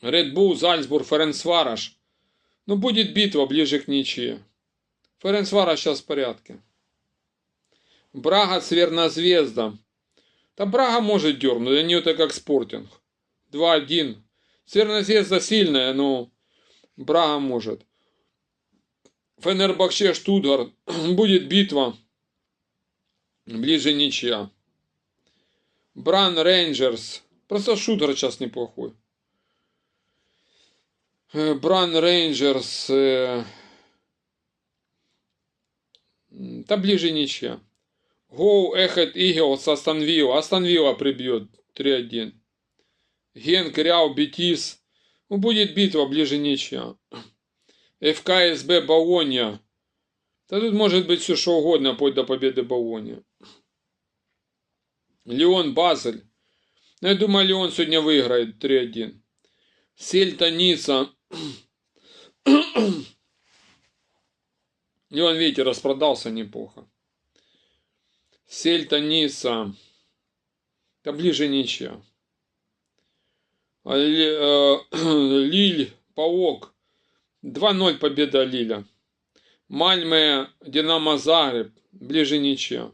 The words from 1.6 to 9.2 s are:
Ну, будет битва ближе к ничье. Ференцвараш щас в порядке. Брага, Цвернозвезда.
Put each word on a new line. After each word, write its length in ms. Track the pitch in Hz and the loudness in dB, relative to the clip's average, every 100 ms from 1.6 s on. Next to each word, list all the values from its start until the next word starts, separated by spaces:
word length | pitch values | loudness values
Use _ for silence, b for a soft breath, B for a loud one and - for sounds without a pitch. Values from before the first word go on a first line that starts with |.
| 143 113 - _ _ _ _ _ _ _ - | 0 -4 -10 _ _ _ _ _ _ _ -6
Ну, 100 | 202 | -2
будет 360 | 233 220 214 | 0 0 0
битва 320 | 208 202 156 135 | 0 0 0 0
ближе 340 | 143 147 143 | 2 0 0
к 80 | 135 | -2
ничье. 560 | 139 127 - 120 113 104 _ _ _ _ _ _ _ | -4 -4 -6 -8 -8 _ _ _ _ _ _ _ _
Ференцвараш 600 | 185 202 202 202 180 151 | -4 -2 0 0 2 0
щас 220 | - 139 | -2 -4
в 40 | - | -4
порядке. 560 | 143 131 117 _ 110 _ _ _ _ _ _ _ _ _ _ _ _ _ _ _ | -4 -4 -6 _ -20 _ _ _ _ _ _ _ _ _ _ _ _ _ _ _
Брага, 480 | 139 131 190 196 185 | -6 0 2 2 0
Цвернозвезда. 1160 | - 170 175 165 165 143 | -2 2 2 2 -2 0